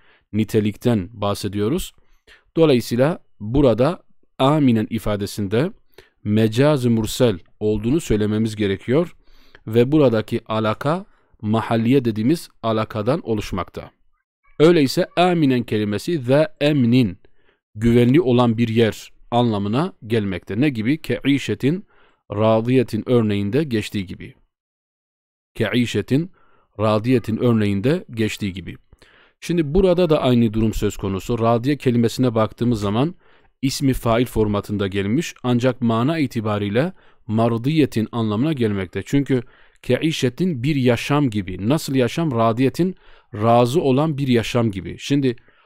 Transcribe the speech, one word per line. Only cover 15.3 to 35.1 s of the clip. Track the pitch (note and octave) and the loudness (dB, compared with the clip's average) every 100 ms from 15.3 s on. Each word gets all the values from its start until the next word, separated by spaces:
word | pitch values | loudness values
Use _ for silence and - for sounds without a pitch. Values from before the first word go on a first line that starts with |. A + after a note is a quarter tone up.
| F3 C#3+ B2+ | 4 2 2
kelimesi | A2+ G#2+ G#2 G2+ - E3+ | 0 -2 -2 -4 -4 -6
ze | A#2+ C#3 D#3 - | 2 2 2 0
emnin, | D3 D3+ A#2 B2+ G#2+ - - - _ _ _ | 0 2 4 4 2 -2 -18 -20 _ _ _
güvenli | G#2+ A#2 A#2+ A#2+ C#3+ | -2 2 4 6 4
olan | B2+ B2 A#2+ A2 | 4 4 2 2
bir | A#2 | 0
yer | A2 A2 - - - - | 2 2 0 -14 -20 -4
anlamına | A#2+ A#2+ G#2 G2+ A#2+ F#3 - A2 | 0 0 0 -2 -2 -4 -8 -4
gelmekte. | A2+ G2+ F2 - G2 | -2 -2 -6 -6 -2
Ne | D3+ | -2
gibi? | A#2+ G#2+ D#3+ | 0 -4 -4
Ke'işetin | - A#2+ C3+ C#3 - - C3 F#3 - _ _ _ - | -4 -4 0 -2 -2 -2 -2 -2 -8 _ _ _ -10
radiyetin | G#2 A2 A2+ A#2 B2+ A#2 A2 - | 0 2 2 2 0 0 -4 0
örneğinde | A#2+ A2 G2+ G2+ B2+ | 2 2 0 -2 -2
geçtiği | D#3 A2 - G#2+ F#2 | -2 -4 -4 -8 -8
gibi. | F2 G2 - _ _ _ _ _ _ _ _ _ _ _ | -12 -16 -20 _ _ _ _ _ _ _ _ _ _ _
Ke'işetin | - G#2+ A#2 A#2 G#2 - C3 F3 _ _ _ _ - | -4 -2 0 0 -2 0 -2 -2 _ _ _ _ -4
radiyetin | A2 G#2+ A#2 B2 - A2 | 0 0 2 0 0 -2
örneğinde | B2 A2+ G#2 G2 A#2+ F3+ - | 2 2 2 0 0 -2 -4
geçtiği | A2+ G#2+ - G2+ | -4 -4 -4 -8
gibi. | F#2 E2 - _ - _ _ _ _ | -8 -14 -16 _ -20 _ _ _ _
Şimdi | - E3+ C#3+ | -4 -2 0
burada | E3+ F#3+ F3 F3 | 2 2 4 2
da | D3 | 2
aynı | - A#2+ A#2 | 4 4 2
durum | A2 A2+ | 2 -2
söz | - G#2 - | 0 -4 -2
konusu. | G2 F#2+ - A#2 | -6 -6 -4 -2
Radiye | A#2 A#2+ B2+ C#3+ | 0 0 0 -2
kelimesine | C3 A#2+ A2+ - B2+ | 0 2 0 0 0
baktığımız | A2+ G#2+ - A#2+ A2+ | 2 -2 0 -2 0
zaman | G#2 G#2+ D#3+ - _ _ _ _ | -2 0 -2 -4 _ _ _ _
ismi | F3 - C3+ | -4 -2 -2
fail | B2 A#2+ A2+ B2+ | 0 0 0 0
formatında | A2+ G#2+ G2+ - G#2 G2 | 0 0 -2 -4 -4 -2
gelmiş. | G2 G2 | -2 -2